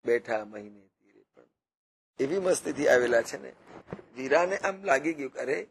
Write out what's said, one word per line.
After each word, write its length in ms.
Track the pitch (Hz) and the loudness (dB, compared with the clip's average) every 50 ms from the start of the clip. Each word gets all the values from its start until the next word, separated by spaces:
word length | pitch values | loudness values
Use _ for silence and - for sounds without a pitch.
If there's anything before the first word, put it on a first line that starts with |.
| _ | _
બેઠા 400 | - 120 120 - - 117 110 107 | 2 0 0 0 -2 -4 -4 -4
મહીને 420 | 104 107 107 104 104 104 104 98 95 | -6 -12 -14 -14 -14 -18 -20 _ _
તીરે 360 | _ _ _ 98 104 101 98 _ _ | _ _ _ _ _ _ _ _ _
પણ 140 | - - _ _ _ _ _ _ _ _ _ _ _ _ _ _ _ | -20 -20 _ _ _ _ _ _ _ _ _ _ _ _ _ _ _
એવી 200 | 131 135 165 196 | -2 -2 -2 -2
મસ્તીથી 480 | 185 180 175 143 - 160 143 131 147 - | 2 0 0 0 0 -6 -4 -2 4 6
આવેલા 340 | 131 123 123 120 120 117 | 6 6 6 4 4 2
છે 160 | 113 - - - | 2 0 -8 -12
ને, 180 | - - - _ _ - - - - - - - - _ _ | -12 -14 -18 _ _ -20 -20 -20 -14 -14 -14 -14 -14 _ _
વીરાને 420 | 120 131 131 143 160 175 180 190 - | -10 -2 2 4 4 4 2 -2 -2
આમ 260 | - 202 190 190 196 | -2 -4 -4 -4 0
લાગી 300 | 196 156 135 143 160 165 | 2 2 2 2 -2 -4
ગયું 180 | 147 139 131 | -4 -8 -8
કે 80 | - - | -6 -6
અરે 280 | 127 123 143 175 202 - | -4 -4 -4 -4 -4 -12